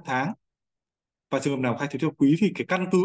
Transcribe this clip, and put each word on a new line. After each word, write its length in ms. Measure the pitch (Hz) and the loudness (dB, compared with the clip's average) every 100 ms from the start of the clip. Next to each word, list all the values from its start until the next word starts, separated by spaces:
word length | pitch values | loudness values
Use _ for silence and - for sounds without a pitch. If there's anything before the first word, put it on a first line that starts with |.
tháng 280 | - 127 147 - _ _ _ _ _ _ _ _ _ | -4 -4 -4 -6 _ _ _ _ _ _ _ _ _
và 100 | 139 | -4
trường 160 | 151 139 | -2 -2
hợp 40 | |
nào 160 | 127 113 | -2 -2
khai 100 | - | -4
thuế 100 | 127 | -4
theo 120 | 160 | -4
quý 260 | - 139 160 | 2 2 4
thì 120 | 202 | 2
cái 100 | - - | 0 -4
căn 180 | 185 185 | -4 0
cứ 120 | 185 | 2